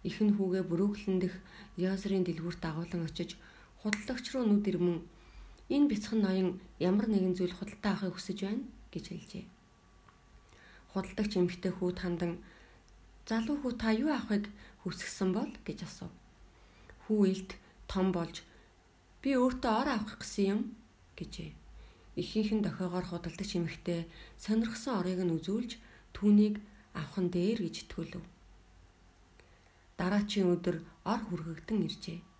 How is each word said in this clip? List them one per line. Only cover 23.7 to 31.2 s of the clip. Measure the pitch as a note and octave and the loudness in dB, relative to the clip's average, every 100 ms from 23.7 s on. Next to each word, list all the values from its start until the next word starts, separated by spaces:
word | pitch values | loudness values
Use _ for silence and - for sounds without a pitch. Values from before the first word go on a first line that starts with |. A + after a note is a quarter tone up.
| - - E3+ E3 - - - | -4 -4 -4 -4 -14 -20 -12
сонирхсан | - A3 A3+ - - G#3+ | 0 2 2 -4 -2 0
орыг | F3+ F#3 | 0 0
нь | F3 D#3+ | 0 0
үзүүлж | - G#3+ - - - - - | -2 -4 -4 -10 -18 -20 -18
түүнийг | - G#3 G#3 G#3+ G#3 - - - G3 | 2 8 8 8 4 -8 -20 -14 -10
авах | D3+ - | -6 -2
нь | F3+ | 0
дээр | F3 F3+ A#3 | 2 2 2
гэж | E3+ - - | -2 -6 -10
итгүүлв. | - E3 F3 - - - - - - - _ - _ - - - - - _ - - | -10 -8 -10 -14 -20 -20 -20 -20 -20 -20 _ -20 _ -20 -20 -20 -20 -20 _ -20 -2
Дараачийн | F#3 G#3 G#3 G#3 F3+ | 2 2 2 4 4
өдөр | F3 F3 D#3+ - - - | 4 2 -2 -6 -10 -2
ор | A#3 | -2